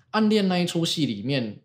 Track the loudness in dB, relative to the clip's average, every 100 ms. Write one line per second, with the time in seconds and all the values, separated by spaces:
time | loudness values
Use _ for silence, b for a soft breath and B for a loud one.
0 | b 0 2 4 2 2 0 0 -2 0
1 | -2 -2 -4 -4 -4 -10